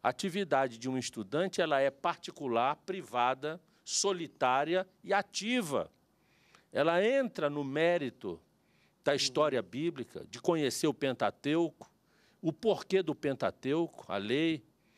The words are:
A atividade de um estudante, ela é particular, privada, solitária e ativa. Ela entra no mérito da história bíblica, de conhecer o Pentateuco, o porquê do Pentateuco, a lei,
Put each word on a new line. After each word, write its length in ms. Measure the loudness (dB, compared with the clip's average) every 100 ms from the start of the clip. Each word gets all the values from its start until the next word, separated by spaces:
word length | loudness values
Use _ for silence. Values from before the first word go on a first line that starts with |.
A 60 | -2
atividade 680 | -2 -4 -4 0 0 0 -4
de 100 | -4
um 80 | -4
estudante, 640 | -4 -8 -6 -4 -2 -2
ela 220 | 0 2
é 80 | 2
particular, 840 | 0 -6 -6 -12 -8 -2 2 2 -2 -6
privada, 760 | -10 -4 0 0 0 -6 -10 _ _ -4
solitária 1000 | 0 0 0 -6 _ 2 4 2 0 -2 _
e 100 | 0
ativa. 800 | 0 0 -6 -2 0 0 -2 -2 _ _ _ _ _ _ -20 _
Ela 320 | 0 2 4 2
entra 460 | 2 0 -2 -2
no 120 | -2
mérito 800 | -4 2 2 2 -2 -6 -10 -10 _ _ _ _ _ _
da 120 | 0 2
história 460 | 0 2 2 2
bíblica, 640 | -2 -4 -4 -4 -12 -12 -14
de 140 | -4
conhecer 460 | 0 2 2 2 0
o 60 |
Pentateuco, 960 | 2 -2 2 0 0 -2 0 0 -4 -20 _ _ _ _ _
o 100 | -4
porquê 520 | 0 0 0 0 0
do 100 | 0
Pentateuco, 920 | -2 -2 0 -2 -2 -2 0 -2 -6 -6
a 60 | -4
lei, 480 | 0 0 0 -2 _ _ _